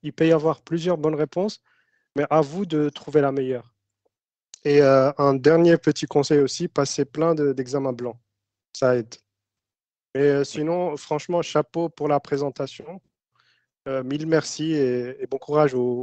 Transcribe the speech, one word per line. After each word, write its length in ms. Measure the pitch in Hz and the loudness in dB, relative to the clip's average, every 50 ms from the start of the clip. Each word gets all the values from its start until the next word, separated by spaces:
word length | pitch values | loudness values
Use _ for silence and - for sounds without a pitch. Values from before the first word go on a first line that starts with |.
il 100 | - 151 | -14 -10
peut 140 | - - 160 | -2 0 2
y 60 | 160 | 2
avoir 300 | 165 156 147 165 147 - | 2 2 2 0 -2 -4
plusieurs 340 | _ - 165 170 160 180 175 | _ -6 -6 -4 -2 -2 -4
bonnes 180 | 156 147 156 156 | -2 -2 -2 -2
réponses, 480 | 143 156 143 - 180 190 214 - - _ _ _ _ _ _ _ _ _ _ - | -2 -4 -4 -4 -4 -4 -4 -6 -10 _ _ _ _ _ _ _ _ _ _ -6
mais 80 | 139 147 - | -4 -2 0
à 100 | 147 156 | 2 2
vous 260 | 151 139 151 190 202 | 0 0 -2 -8 -6
de 220 | 170 156 151 147 147 | -2 -2 -2 -2 -2
trouver 320 | - - - 151 143 151 | -4 -8 -10 0 0 2
la 100 | 139 139 | 2 2
meilleure. 440 | 135 139 131 127 131 120 - _ _ _ _ _ _ _ _ _ _ _ _ _ _ _ _ _ - _ - | -2 -2 -4 -4 -6 -8 -8 _ _ _ _ _ _ _ _ _ _ _ _ _ _ _ _ _ -18 _ -2
Et, 180 | 147 143 143 | 4 6 6
euh, 300 | 143 135 135 135 131 139 139 - | 8 8 6 6 4 2 2 2
un 160 | 143 139 139 | 2 2 2
dernier 420 | 135 127 147 165 165 170 170 165 | 4 4 4 6 6 6 6 4
petit 300 | 160 - 156 147 - - | 4 2 0 -2 -2 -4
conseil 340 | - - 147 143 - 156 147 | -2 0 0 0 2 2 2
aussi, 260 | 139 131 - - 170 | 2 2 -2 -4 -8
passez 380 | - - - 139 - - - 143 | -4 -2 -2 -2 -2 -2 -4 -6
plein 320 | - - 151 160 170 165 | -4 -2 -2 0 0 0
de, 160 | 156 147 143 | 0 0 -2
d'examens 400 | 131 131 127 123 139 143 135 135 | -2 -2 -6 -4 -4 -4 -4 -4
blancs. 240 | 120 120 123 120 113 - _ _ _ _ _ _ _ _ _ _ | -6 -6 -8 -10 -10 -12 _ _ _ _ _ _ _ _ _ _
Ça 240 | - - 135 127 123 | -8 -2 0 2 2
aide. 180 | 123 110 - - - _ _ _ _ _ _ _ _ _ _ _ _ _ _ _ _ _ _ - | 0 -2 -6 -14 -20 _ _ _ _ _ _ _ _ _ _ _ _ _ _ _ _ _ _ -2
Et, 60 | 135 | 2
euh, 220 | 143 143 139 143 | 2 2 2 2
sinon, 540 | 139 - - 151 151 160 170 180 180 170 147 | -2 -4 -4 -6 -4 -4 -2 -2 -4 -4 -6
franchement, 460 | 143 - - 151 147 - - 175 175 | -8 -8 -6 -6 -6 -4 -2 -2 -2
chapeau 460 | 151 - - 151 151 _ - 165 170 160 | -2 0 -2 -2 -2 _ -4 -6 -6 -6
pour 200 | _ - 147 151 | _ -6 -4 -2
la 100 | 147 143 | -2 -2
présentation. 840 | - - 147 139 147 139 127 - 139 135 - - - - 180 190 _ _ _ _ _ _ _ _ _ _ _ _ _ _ _ _ - 139 | -2 -4 -6 -4 -4 -6 -6 -8 -10 -10 -10 -18 -18 -18 -18 -20 _ _ _ _ _ _ _ _ _ _ _ _ _ _ _ _ -10 -8
Euh, 140 | 135 135 | -6 -6
mille 240 | 127 127 139 151 156 | -6 -6 -6 -6 -2
merci 460 | 160 160 156 - - - - 151 160 | 0 0 0 0 -2 -8 -8 -4 -4
et, 500 | 160 147 135 127 123 123 123 123 131 139 | 0 0 0 0 0 -2 -4 -8 -10 -10
et 40 | 131 | -10
bon 120 | - 139 135 | -8 -8 -8
courage 360 | - - 147 151 151 139 127 | -6 -2 2 2 2 2 2
aux, 280 | 123 123 123 120 123 | 0 -2 -2 -4 -6